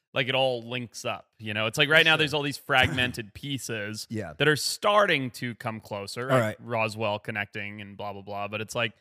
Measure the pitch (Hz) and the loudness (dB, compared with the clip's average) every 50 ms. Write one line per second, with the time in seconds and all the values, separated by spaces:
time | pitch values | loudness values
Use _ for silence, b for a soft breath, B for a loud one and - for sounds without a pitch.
0 | _ _ - 135 131 120 131 131 135 131 123 120 113 117 127 123 120 104 - - | _ _ -2 -2 0 0 2 2 2 2 0 -2 -6 -6 -6 -6 -8 -8 -12 -8
1 | - 117 101 - - _ _ _ 107 107 107 110 110 113 - 151 147 143 156 165 | -6 -6 -6 -6 -10 _ _ _ -8 -4 -2 0 0 0 2 2 4 6 8 8
2 | 160 160 160 151 156 135 147 147 143 143 131 - - - 139 131 127 151 151 127 | 8 8 6 4 4 2 0 -2 -2 -2 -4 -6 -4 2 4 4 4 4 2 0
3 | 123 123 123 123 110 101 - - - 143 139 120 - - 113 107 101 107 110 107 | 0 -2 -2 -6 -10 -12 -14 -12 -8 -8 -6 -6 -6 -6 -6 -6 -6 -6 -8 -10
4 | - - 113 110 95 80 - - 143 151 151 120 - - - - - - 208 208 | -8 -8 -6 -6 -6 -8 -2 2 4 4 4 4 0 -4 -4 0 2 4 6 6
5 | 208 190 160 139 131 120 - - 127 123 110 - - 113 110 107 - - 107 101 | 6 6 4 0 0 -4 -6 -8 -8 -8 -8 -8 -8 -8 -8 -8 -10 -10 -8 -8
6 | 98 98 - 120 123 131 131 127 113 107 - - 117 117 120 110 110 110 104 110 | -8 -8 -8 -8 0 2 4 4 4 2 -2 -6 -8 -4 -2 0 0 -2 -2 -2
7 | 113 104 104 104 - - 110 104 101 - - 107 101 101 104 107 101 101 101 98 | -2 -2 -2 -2 -4 -6 -6 -6 -6 -6 -8 -10 -10 -10 -12 -12 -14 -16 -12 -10
8 | 104 104 98 98 98 101 101 101 101 104 107 107 110 - - 123 117 110 - _ | -8 -8 -8 -10 -10 -10 -8 -6 -6 -6 -6 -8 -8 -6 -2 -2 -2 -2 -4 _